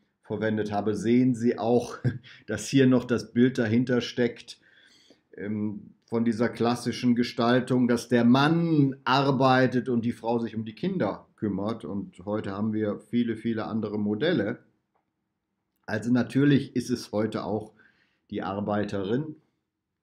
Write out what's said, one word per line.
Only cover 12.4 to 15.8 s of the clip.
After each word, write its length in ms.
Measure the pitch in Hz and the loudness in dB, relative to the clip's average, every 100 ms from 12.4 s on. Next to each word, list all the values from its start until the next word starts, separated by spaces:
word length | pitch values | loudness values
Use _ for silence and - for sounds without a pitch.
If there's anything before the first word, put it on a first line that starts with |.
| 101 | -4
haben 200 | 98 110 | -4 -4
wir 280 | 107 107 95 | -2 -2 -4
viele, 360 | - 120 117 110 | -4 -2 -2 -2
viele 280 | 117 110 | -4 -4
andere 340 | 95 110 107 104 | -4 -4 -4 -4
Modelle. 600 | 104 107 147 160 101 123 _ _ _ _ _ _ _ _ _ _ _ _ | -2 0 0 0 -2 -6 _ _ _ _ _ _ _ _ _ _ _ _